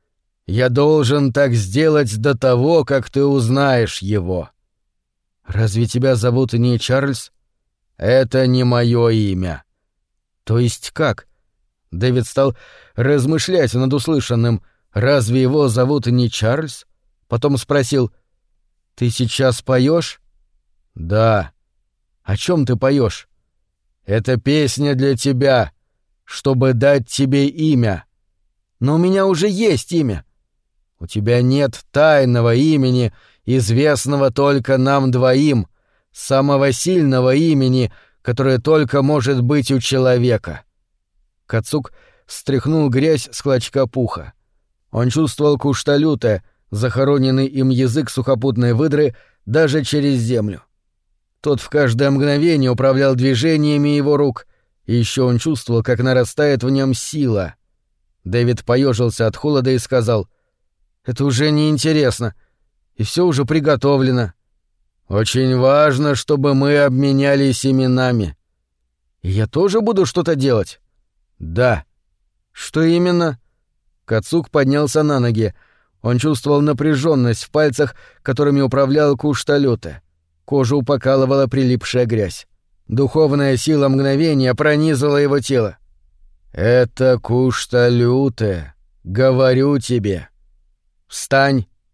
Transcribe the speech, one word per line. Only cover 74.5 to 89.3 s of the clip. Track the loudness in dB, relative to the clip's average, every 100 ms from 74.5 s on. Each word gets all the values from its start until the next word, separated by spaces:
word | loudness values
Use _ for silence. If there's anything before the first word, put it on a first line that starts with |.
| 0 2 0 0 0
на | 0 0
ноги. | 0 0 -2 -4 _ _ _ _
Он | -2 -2
чувствовал | 0 -2 0 0
напряженность | 0 0 0 0 0 2 0 -2
в | -4
пальцах, | 0 0 0 -4 -4 -20 _
которыми | -6 -2 0 2
управлял | 0 2 2 2 2 0
Кушталете. | -2 -4 0 0 0 -2 -6 -16 _ _ _ _ -4
Кожу | -2 0 0
покалывала | 0 -2 0 2 2 2 0
прилипшая | 0 0 0 -2 -2 0
грязь. | 0 -4 -6 -18 _ _ _ -6
Духовная | -2 0 2 2 2 0 0
сила | 0 2 2
мгновения | 2 0 0 0 0 0
пронизала | 0 0 2 0 0 0 2
его | 2 0
тело. | 0 -2 -2 -6 _ _ _ _ -20 _ _
«Это | -4 0 2 2 0 2 2
Кушталюте, | 0 0 0 -2 -2 0 2 2 2 2 0 -2 -4 -4 -8 -18 _ _
говорю | -8 0 2